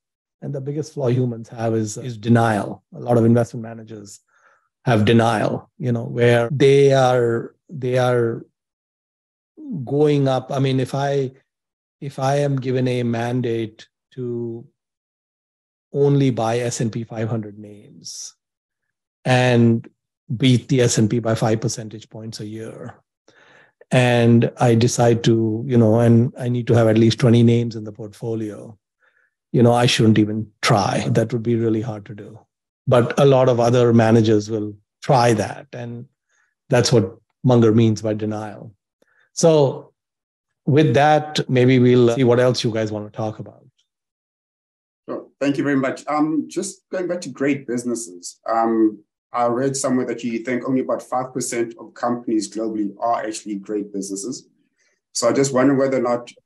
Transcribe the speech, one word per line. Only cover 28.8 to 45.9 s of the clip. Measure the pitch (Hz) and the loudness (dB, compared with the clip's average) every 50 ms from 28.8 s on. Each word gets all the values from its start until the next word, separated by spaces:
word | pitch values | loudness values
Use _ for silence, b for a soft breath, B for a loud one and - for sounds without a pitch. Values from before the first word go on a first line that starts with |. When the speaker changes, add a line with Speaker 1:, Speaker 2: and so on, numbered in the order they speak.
| _ _ _ _ _ _ _ _ _ _ _ _ _ - | _ _ _ _ _ _ _ _ _ _ _ _ _ -2
Speaker 1:
you | - 127 117 | 2 4 4
know, | 120 | 4
I | 117 120 120 | 4 4 2
shouldn't | 123 - - 113 110 107 110 | 2 2 2 4 4 4 4
even | 107 104 107 110 110 - _ - | 2 0 -2 -8 -8 -10 _ -6
try. | - - - 101 95 - - - 101 - | -2 0 2 2 0 0 -2 -4 -2 -2
That | 120 117 113 113 | 0 0 -2 -2
would | - 117 110 | -4 -6 -2
be | 117 120 | -2 -2
really | 113 113 113 110 107 | 0 0 0 -2 -2
hard | 110 117 107 104 101 | -4 -6 -10 -12 -14
to | - 104 | -16 -18
do. | 104 101 - - - _ _ _ _ _ _ _ _ - | -18 -18 -20 -20 -20 _ _ _ _ _ _ _ _ -2
But | - 131 120 120 - - - | 0 2 2 2 2 2 2
a | 143 | 4
lot | 139 135 127 131 | 4 4 4 4
of | 131 123 113 | 2 2 2
other | 117 120 120 123 120 120 117 | 2 2 2 4 4 4 4
managers | 117 113 113 113 117 110 113 110 104 104 104 | 4 4 6 4 4 4 4 2 0 0 -2
will | 113 107 104 104 104 101 _ _ _ _ | -6 -6 -6 -8 -12 -16 _ _ _ _
try | - - 147 123 120 120 113 | -2 2 2 4 4 2 2
that. | 101 95 - - - - - | 0 -2 -6 -8 -14 -16 -18
And | - 123 120 120 120 120 123 _ _ _ _ _ _ _ _ _ _ _ _ - | -16 -14 -14 -14 -14 -16 -16 _ _ _ _ _ _ _ _ _ _ _ _ 0
that's | 127 123 110 - | 0 2 2 4
what | - 113 98 - - _ _ _ _ _ - | 4 2 2 0 -6 _ _ _ _ _ 0
Munger | 123 123 120 113 110 | 2 4 6 6 6
means | 107 117 117 110 107 104 | 4 4 4 2 2 -2
by | 113 110 107 | -4 -6 -6
denial. | 104 107 107 107 107 107 107 98 - - 110 _ _ _ _ _ _ _ _ _ _ _ _ - | -4 -6 -8 -8 -10 -12 -14 -16 -18 -20 -20 _ _ _ _ _ _ _ _ _ _ _ _ -4
So | - - 165 160 151 139 127 - - - _ _ _ _ _ _ _ _ _ _ _ _ _ _ _ - | 2 2 4 4 4 4 2 0 -6 -14 _ _ _ _ _ _ _ _ _ _ _ _ _ _ _ -2
with | - 131 147 151 143 123 | 2 2 4 4 4 4
that, | 135 143 151 151 151 151 - - - - - | 4 4 4 4 2 0 -2 -6 -6 -4 -2
maybe | 123 127 123 127 131 127 | 0 2 4 4 4 4
we'll | 123 123 123 123 120 117 117 | 4 4 4 6 4 4 2
see | 135 131 | 2 2
what | 120 120 123 | 2 4 4
else | 123 127 120 - - | 2 2 0 0 -4
you | 120 | -4
guys | 107 110 110 104 | -4 -4 -4 -4
want | 107 104 104 104 | -6 -10 -12 -12
to | - | -10
talk | - 110 107 110 - | -8 -8 -8 -8 -10
about. | 104 104 - _ _ 131 _ _ _ _ _ _ _ _ _ _ _ _ _ _ _ _ _ _ _ _ _ _ _ _ _ _ _ | -16 -18 -18 _ _ _ _ _ _ _ _ _ _ _ _ _ _ _ _ _ _ _ _ _ _ _ _ _ _ _ _ _ _
Speaker 2:
So, | - 127 - - _ _ - | -12 -12 -12 -12 _ _ -4
thank | 139 143 143 | -2 -2 -2
you | 147 139 | 0 0
very | 143 143 | 0 0
much. | 135 131 131 | 0 0 -2